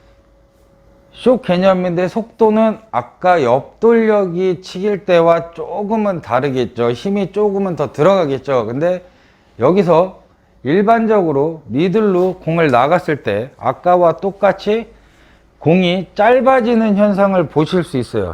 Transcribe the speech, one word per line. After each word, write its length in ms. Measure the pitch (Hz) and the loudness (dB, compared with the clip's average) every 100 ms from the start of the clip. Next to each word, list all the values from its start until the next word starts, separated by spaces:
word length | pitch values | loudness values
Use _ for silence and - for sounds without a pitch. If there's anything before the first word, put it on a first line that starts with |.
| _ _ _ _ _ _ _ _ _ _ _ | _ _ _ _ _ _ _ _ _ _ _
숏 280 | - 226 247 | -4 0 0
개념인데 680 | - 175 190 185 180 170 185 | 0 0 2 2 0 -2 -4
속도는 720 | 233 214 - 226 214 220 220 - | -4 -8 0 2 2 0 -2 -6
아까 520 | - - - 180 175 | -6 -6 -4 0 2
옆돌려기 1160 | 123 127 - - 226 233 220 208 190 170 185 180 | 2 0 -2 -2 2 2 2 0 0 -2 -4 -4
치길 440 | - 185 208 202 - | -8 -8 -6 -4 0
때와 460 | 175 165 170 165 | 2 4 2 -2
조금은 720 | - 151 180 202 220 208 175 | -12 -10 -8 -4 -2 -2 -4
다르겠죠. 680 | - 120 139 131 117 - 117 | -2 -2 0 -2 -4 -2 -2
힘이 400 | 120 196 202 190 | -2 -4 -4 -4
조금은 460 | 202 214 196 196 151 | -2 -2 -2 -4 -4
더 160 | 143 | -6
들어가겠죠. 720 | - 160 196 151 135 - 131 107 | 0 2 2 0 -4 -2 -2 -2
근데 400 | 127 170 180 - _ _ _ _ - | -2 -2 -4 -8 _ _ _ _ -2
여기서 640 | 123 185 175 160 190 - _ _ _ _ | 0 2 2 2 0 -4 _ _ _ _
일반적으로 1000 | 123 180 208 233 226 214 170 139 151 160 127 | -2 0 2 2 2 0 0 0 -2 -6 -8
미들로 720 | 120 180 202 214 180 185 180 | -2 0 0 0 0 0 -4
공을 320 | - 170 156 | -4 0 2
나갔을 500 | 120 135 175 170 143 | 2 2 0 -2 -6
때 300 | - 101 127 - | -4 -4 -6 -8
아까와 600 | 117 131 175 180 170 160 | -6 -4 0 2 2 0
똑같이 760 | 196 - 202 185 202 220 233 - _ _ _ _ _ - | -6 -2 -2 -2 -2 -4 -6 -18 _ _ _ _ _ -6
공이 480 | 147 180 180 185 170 - | 0 2 2 -2 -4 0
짧아지는 840 | 208 254 254 262 226 226 220 196 | 2 2 2 2 2 0 0 2
현상을 500 | 208 190 196 190 160 | 0 2 0 0 -2
보실 360 | 147 156 185 | -2 -2 -2
수 140 | 156 131 | -2 -4
있어요. 360 | 117 113 90 | -4 -6 -6